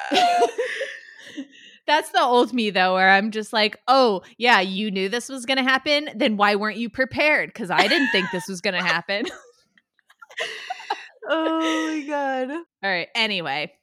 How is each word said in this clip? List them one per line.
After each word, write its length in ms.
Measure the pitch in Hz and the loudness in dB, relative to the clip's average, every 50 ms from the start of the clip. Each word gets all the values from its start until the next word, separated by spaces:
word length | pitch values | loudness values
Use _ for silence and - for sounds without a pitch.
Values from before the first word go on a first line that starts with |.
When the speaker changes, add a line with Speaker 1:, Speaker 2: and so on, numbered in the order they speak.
| - - | -4 0
Speaker 1:
<laughs> 0 | |
Speaker 2:
<laughs> 1800 | - 370 359 349 698 698 480 466 - - 508 494 523 523 539 - - - - - - - - - - 302 269 - - - - - - - _ | 4 4 4 4 4 4 2 2 0 -2 -4 -4 -6 -8 -8 -8 -10 -14 -18 -20 -20 -20 -20 -18 -14 -14 -14 -16 -18 -20 -20 -20 -20 -8 _
Speaker 1:
That's 220 | - 294 311 - - | 0 0 0 0 0
the 100 | - 359 | 2 2
old 320 | 302 247 247 247 247 233 247 | 4 4 4 4 4 2 0
me, 180 | 247 220 208 | 0 0 0
though, 240 | 180 190 185 185 185 | 2 2 2 4 4
where 140 | 185 185 190 | 4 6 6
I'm 220 | 196 196 208 220 | 6 6 4 0
just 220 | 208 220 214 - - | -4 -6 -6 -2 0
like, 260 | 220 214 208 - - _ | 2 2 0 0 -2 _
"Oh, 360 | - 262 269 254 226 202 175 - - - | 4 4 6 6 4 2 0 -4 -10 -8
yeah, 220 | - 226 247 233 196 | 0 4 4 6 6
you 300 | 185 190 190 196 214 214 | 4 2 -2 -4 -4 -2
knew 180 | 190 190 190 196 | -2 -2 -2 -2
this 200 | 226 240 - - | -4 -4 -6 -8
was 160 | 269 262 233 | -10 -8 -4
gonna 180 | 254 269 269 247 | -2 -2 0 2
happen? 460 | 262 262 262 - 302 294 294 302 302 - | 2 0 0 0 0 0 0 -2 -4 -4
Then 220 | 220 285 254 214 | 0 0 0 2
why 180 | 196 202 208 208 | 2 2 2 2
weren't 220 | 196 208 214 196 | 2 -2 -4 -4
you 120 | 220 233 214 | -6 -8 -6
prepared? 640 | - - 262 262 220 262 294 302 302 220 160 147 - | -4 -4 -4 -2 -2 0 2 2 2 0 0 -4 -8
'Cause 160 | - 233 170 | -8 -6 -2
I 160 | 175 160 185 | 0 2 2
didn't 220 | 214 294 339 277 233 | 2 2 0 0 0
think 220 | - 190 185 - | 0 -2 -2 -2
this 160 | - 180 - | -6 -8 -8
was 140 | - 190 175 | -8 -8 -6
gonna 200 | 214 208 180 175 180 | -4 -4 -4 -2 0
happen." 420 | 170 165 170 - - 196 208 254 | 0 -2 -2 -2 -4 -4 -4 -4
<laughs> 100 | - - - - 480 _ _ _ _ _ _ _ _ _ _ _ _ _ _ - - - - - - - - - - 740 - - - - - - - _ _ 440 | -6 -10 -14 -20 -20 _ _ _ _ _ _ _ _ _ _ _ _ _ _ -20 -16 -12 -10 -10 -10 -10 -12 -12 -12 -12 -10 -8 -8 -8 -8 -10 -16 _ _ -6
Speaker 2:
Oh 580 | 302 294 320 320 320 320 320 320 320 320 320 320 | -4 -2 -2 0 -2 -2 -2 -2 -2 -2 -2 -4
my 160 | 320 320 302 | -4 -6 -6
god. 640 | 269 294 294 285 277 269 269 262 254 254 294 339 330 _ _ _ 196 | -6 -6 -6 -4 -4 -4 -4 -4 -4 -6 -8 -10 -12 _ _ _ -4
Speaker 1:
All 60 | 196 | -4
right, 160 | 185 175 160 - - | -2 -4 -4 -4 -4
anyway, 580 | - 220 214 202 180 160 139 135 139 147 170 _ _ | -2 -2 -2 -2 -4 -4 -4 -4 -6 -6 -8 _ _